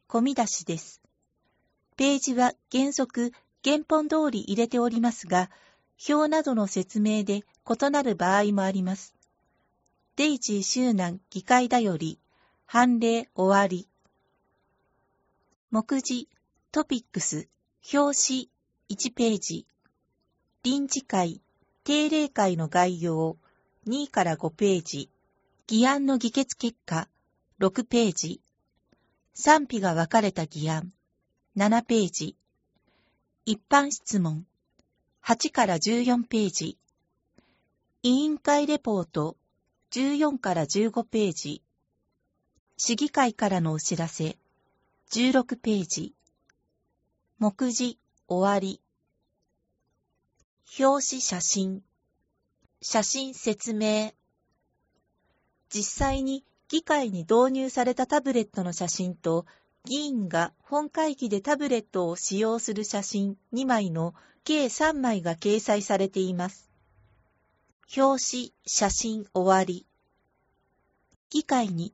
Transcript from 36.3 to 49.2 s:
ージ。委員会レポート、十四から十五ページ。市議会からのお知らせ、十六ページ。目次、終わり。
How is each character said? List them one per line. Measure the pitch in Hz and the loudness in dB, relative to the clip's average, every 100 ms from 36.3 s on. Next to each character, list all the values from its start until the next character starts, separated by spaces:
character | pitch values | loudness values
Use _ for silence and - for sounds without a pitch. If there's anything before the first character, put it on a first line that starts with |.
| 226 202 | 0 0
ー | |
ジ。 | - 160 - _ _ _ _ _ _ _ _ _ _ _ _ | -2 -8 -10 _ _ _ _ _ _ _ _ _ _ _ _
委 | 247 | 0
員 | 254 302 294 | 2 2 -2
会 | - 294 294 | 2 2 2
レ | 302 | -2
ポ | - 202 | -2 -2
ー | 165 | -2
ト、 | 165 156 - _ _ _ _ _ | -4 -6 -8 _ _ _ _ _
十 | 233 269 285 | -2 0 2
四 | 302 277 | 0 0
か | 202 | -2
ら | 170 147 | 0 0
十 | 196 220 | 0 0
五 | 226 | 0
ペ | 226 226 202 | -2 0 0
ー | |
ジ。 | 156 143 151 _ _ _ _ _ _ _ _ _ _ _ - | -2 -8 -12 _ _ _ _ _ _ _ _ _ _ _ -6
市 | - 233 | -2 0
議 | 294 | 0
会 | - 247 | 2 0
か | 214 208 | 2 -2
ら | 185 | 0
の | 160 | 0
お | 156 | -2
知 | - 156 | -4 -4
ら | 165 | -6
せ、 | - 156 - _ _ _ _ _ _ _ | -4 -6 -6 _ _ _ _ _ _ _
十 | 220 247 | 0 2
六 | 262 254 240 | 4 2 -4
ペ | - 208 | -2 -2
ー | 170 | -2
ジ。 | - - - _ _ _ _ _ _ _ _ _ _ _ _ | -6 -8 -14 _ _ _ _ _ _ _ _ _ _ _ _
目 | 214 196 254 | -2 0 -2
次、 | 226 247 - _ _ _ | -2 -4 -6 _ _ _
終 | 180 196 | 0 2
わ | 202 | 2
り。 | 190 - _ _ _ _ | -2 -8 _ _ _ _